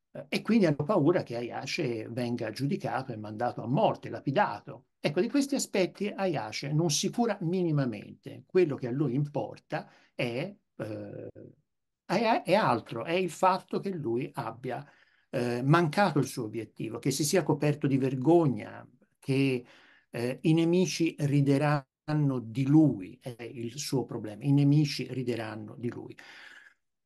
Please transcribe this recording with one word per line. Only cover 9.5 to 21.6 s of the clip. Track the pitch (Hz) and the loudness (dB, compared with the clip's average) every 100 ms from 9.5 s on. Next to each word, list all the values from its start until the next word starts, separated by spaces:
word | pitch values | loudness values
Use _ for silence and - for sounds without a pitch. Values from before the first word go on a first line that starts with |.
| - - 156 202 _ _ | -8 -10 -8 -8 _ _
è, | - 123 117 185 208 _ - | -6 -4 -4 -6 -10 _ -12
eh, | 107 104 104 - 113 - - - _ _ _ _ - | -10 -10 -10 -12 -14 -16 -20 -20 _ _ _ _ -2
è, | 185 226 294 | 0 2 2
è | - | 4
altro, | - 170 120 - 120 165 | 4 4 0 -2 -8 -2
è | |
il | 175 180 | 0 -2
fatto | - 185 185 - 202 | 2 2 2 0 -6
che | 196 | -4
lui | 180 117 117 151 | -4 -2 -2 -2
abbia, | - 110 110 131 123 143 _ _ _ _ | -6 -8 -6 -6 -8 -8 _ _ _ _
eh, | 127 120 120 | -4 -2 0
mancato | 135 160 170 147 202 147 | 4 4 4 2 2 2
il | - | -2
suo | - 110 | -4 -8
obiettivo, | 113 107 - 113 117 | -8 -10 -10 -10 -6
che | 147 | -2
si | 143 | -2
sia | 151 185 | 2 2
coperto | 160 143 147 143 143 | 2 2 2 0 0
di | 131 | 2
vergogna, | 127 131 127 170 156 107 104 107 117 _ _ _ | 0 0 4 6 6 0 -6 -14 -18 _ _ _
che, | - 135 139 127 123 - - _ _ | -2 2 2 0 -4 -20 -20 _ _
eh, | - 123 143 | -6 -4 -2
i | - | 2
nemici | 160 165 175 180 - 165 - | 4 4 4 2 0 -2 0
rideranno | 147 143 139 139 | 0 2 4 4